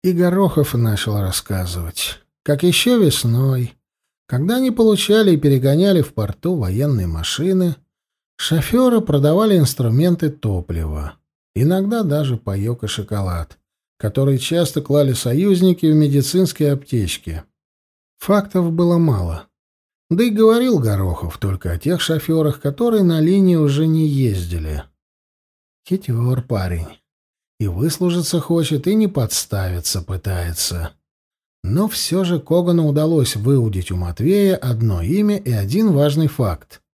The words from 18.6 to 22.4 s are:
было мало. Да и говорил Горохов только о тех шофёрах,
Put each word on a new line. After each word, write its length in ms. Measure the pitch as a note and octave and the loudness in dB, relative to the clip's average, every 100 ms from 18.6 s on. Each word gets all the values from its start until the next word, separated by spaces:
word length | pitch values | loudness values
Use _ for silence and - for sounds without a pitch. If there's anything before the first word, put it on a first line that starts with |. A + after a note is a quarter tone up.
| E3+ | 0
было 240 | E3 E3+ E3+ | 0 2 4
мало. 520 | E3 G#2 F2 E2 - _ _ _ _ _ _ | 2 0 -2 -6 -12 _ _ _ _ _ _
Да 120 | E3+ | 0
и 80 | A#3 | 0
говорил 480 | G#3 A3 A#3 B3+ F#3+ | 4 4 4 2 2
Горохов 600 | A2 G2+ F#2 E2 E2+ - | 0 0 -2 -4 -8 -6
только 340 | G2 F2+ F2+ | -4 -4 -4
о 60 | E2+ | -4
тех 220 | D3+ F3 | -2 -2
шофёрах, 600 | - D#3+ - D#3+ | -2 -2 0 0